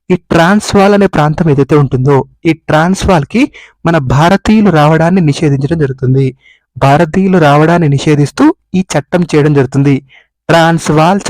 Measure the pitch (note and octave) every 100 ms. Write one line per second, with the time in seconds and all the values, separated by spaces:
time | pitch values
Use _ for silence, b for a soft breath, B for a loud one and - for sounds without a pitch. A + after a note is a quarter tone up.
0 | - F3+ - E3 E3 G#3 - G3+ G3 G#3
1 | G3 - D3+ D3+ D#3+ C#3 C3+ D3+ C#3 B2+
2 | C3 C#3 C3+ _ E3 D#3+ - D#3 E3+ F#3+
3 | - F3+ C#3 G#3+ D4 B B B E3+ E3
4 | C3 C3 E3 G3 - A3 G#3 D#3+ D3 D#3+
5 | E3 F#3+ D#3 C#3 D#3 C#3 C3+ E3 C#3 C3
6 | B2+ C3 C3+ C3 b b b - C3+ C#3+
7 | E3+ E3+ G3 F#3 D3+ D3 D#3 F3 D#3 C#3
8 | - D3 C#3+ - D4 - _ F#3 F#3+ D3+
9 | - F3+ E3+ D#3 D3+ C#3+ C3 C#3 C#3 C3+
10 | - b b _ - E3 E3 E3 - D3+
11 | D#3+ G3 -